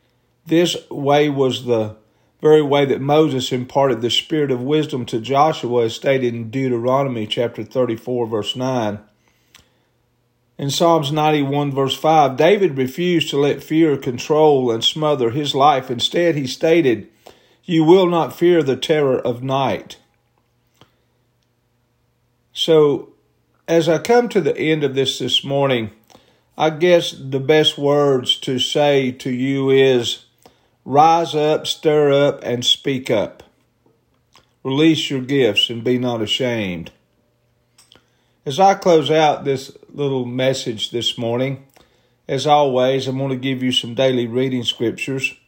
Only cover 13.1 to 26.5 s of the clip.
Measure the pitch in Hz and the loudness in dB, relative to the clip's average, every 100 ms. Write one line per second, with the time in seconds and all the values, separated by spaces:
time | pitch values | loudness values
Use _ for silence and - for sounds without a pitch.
13.1 | 170 - 143 143 113 - 156 160 135 139 | -2 -2 -2 0 -2 -2 2 2 0 -4
14.1 | 120 - 151 156 139 127 113 - 156 151 | -6 0 4 4 4 2 -2 -2 -2 -2
15.1 | 143 113 135 143 143 147 135 127 117 - | 0 -2 -2 -4 2 4 4 -2 -6 -4
16.1 | 170 175 147 127 - 165 170 135 107 - | 0 0 0 -4 -2 2 4 2 0 -4
17.1 | _ - _ _ _ - 160 156 185 180 | _ -20 _ _ _ -2 2 6 6 4
18.1 | 170 131 - 175 170 135 123 - 151 139 | 0 -2 0 2 4 2 -2 0 0 2
19.1 | 123 131 120 135 135 127 95 - - _ | 0 -2 -4 -4 -2 -2 -4 -10 -20 _
20.1 | _ _ _ _ _ _ _ _ _ _ | _ _ _ _ _ _ _ _ _ _
21.1 | _ _ _ _ _ _ _ _ _ _ | _ _ _ _ _ _ _ _ _ _
22.1 | _ _ _ _ - - 160 147 139 - | _ _ _ _ -4 2 4 4 2 -6
23.1 | _ _ _ _ _ - 165 156 156 - | _ _ _ _ _ -2 0 2 0 2
24.1 | 240 240 202 147 - 151 156 139 131 131 | 2 2 0 -2 -2 -2 0 -2 -2 -2
25.1 | - 127 - 139 139 139 123 107 - _ | -4 -2 -2 -2 0 0 0 -4 -12 _
26.1 | _ _ _ _ | _ _ _ _